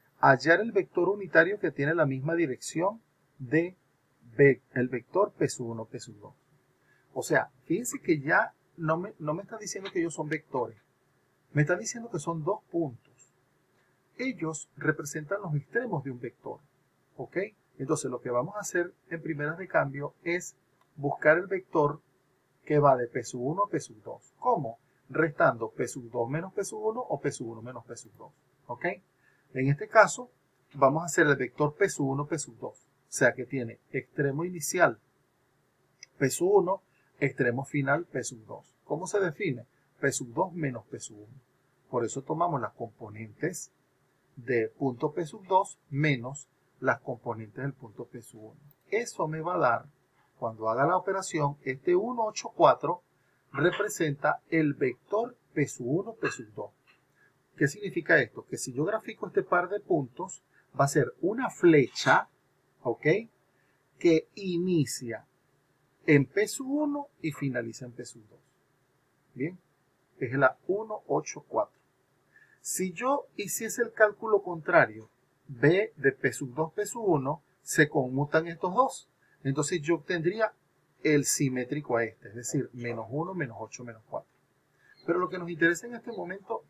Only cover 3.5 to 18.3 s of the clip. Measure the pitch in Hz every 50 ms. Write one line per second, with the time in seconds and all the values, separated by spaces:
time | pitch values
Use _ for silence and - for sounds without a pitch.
3.5 | 147 160 170 185 185 _ _ _ _ _ _ _ _ _ _ 120 113 - 143 139
4.5 | 127 - _ _ - - 127 123 131 117 - _ - 185 208 202 - - 151 135
5.5 | - - 120 113 113 113 110 - - 113 - 117 104 104 104 110 - _ _ _
6.5 | _ _ _ _ _ _ _ _ _ _ _ _ - 127 - - 151 135 - -
7.5 | _ _ _ - 165 226 247 - - - - - 160 143 131 156 175 202 233 -
8.5 | - _ _ _ _ 170 160 156 160 170 190 214 - - 151 151 156 190 196 -
9.5 | 226 214 208 - - 196 190 190 - 175 165 160 - 165 151 147 160 151 - -
10.5 | - 117 113 - - - _ _ _ _ _ _ _ _ _ _ _ _ _ _
11.5 | - 147 147 147 180 202 226 - - 233 226 - - 151 - 175 165 160 147 185
12.5 | 214 - _ _ 175 170 160 131 113 - _ _ _ _ - _ _ _ _ _
13.5 | _ _ _ _ _ _ _ _ _ _ _ _ _ - 254 262 208 160 160 160
14.5 | 160 - - _ - 131 143 156 151 - 147 147 - 156 151 147 196 208 202 160
15.5 | 147 143 - _ - 240 254 226 185 135 120 139 123 120 127 117 - _ - 120
16.5 | 113 - _ _ _ _ _ _ _ _ _ _ _ - 123 - - 180 202 220
17.5 | _ _ _ _ _ - 135 147 156 - - 127 131 - - 127